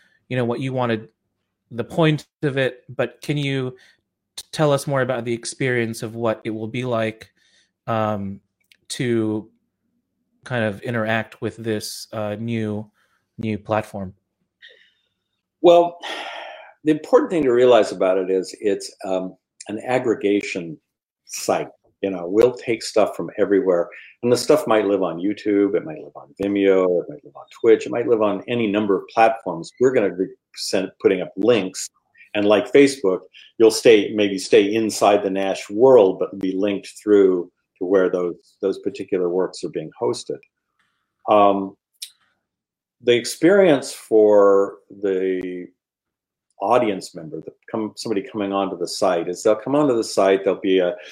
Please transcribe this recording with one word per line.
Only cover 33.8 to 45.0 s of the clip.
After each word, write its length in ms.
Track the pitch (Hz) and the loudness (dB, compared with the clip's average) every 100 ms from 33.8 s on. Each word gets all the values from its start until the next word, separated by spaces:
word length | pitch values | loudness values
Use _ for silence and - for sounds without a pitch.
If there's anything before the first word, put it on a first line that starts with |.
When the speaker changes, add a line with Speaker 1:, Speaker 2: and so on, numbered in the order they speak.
| 127 107 98 | 6 6 4
Speaker 2:
maybe 240 | 107 101 95 | 0 0 -2
stay 360 | - 117 101 | 2 4 4
inside 480 | 113 110 - 104 104 | 0 -2 0 2 2
the 80 | 98 | 0
Nash 400 | 98 95 92 - | -2 -2 -4 -6
world, 480 | 104 131 127 95 90 | 2 6 8 6 2
but 200 | - 98 | -6 -6
be 140 | 95 | -6
linked 380 | 92 101 98 - - | -2 -2 -4 -8 -10
through 480 | 107 101 95 90 87 _ _ - | 4 6 6 4 -4 _ _ -12
to 80 | 90 | -2
where 240 | 98 90 | 0 2
those, 460 | 90 90 80 _ - | 0 -4 -8 _ -6
those 180 | 98 95 | -6 -4
particular 500 | 101 95 98 95 90 | -8 -10 -6 -4 -2
works 340 | 90 90 - | -2 -4 -6
are 60 | 80 | -10
being 200 | 82 78 - | -10 -12 -8
hosted. 380 | 123 - - - _ _ _ _ _ _ _ _ - | -6 -6 -10 -14 _ _ _ _ _ _ _ _ 0
Um, 460 | 107 101 98 98 98 _ _ - _ _ _ _ _ _ _ _ _ | 4 4 2 -4 -12 _ _ -20 _ _ _ _ _ _ _ _ _
the 160 | 120 120 | 2 2
experience 760 | 117 - 160 202 190 139 - | 0 0 4 6 6 4 0
for 840 | - - 110 107 104 101 98 98 - _ | -14 0 4 6 6 6 4 2 -4 _
the 760 | 101 | -6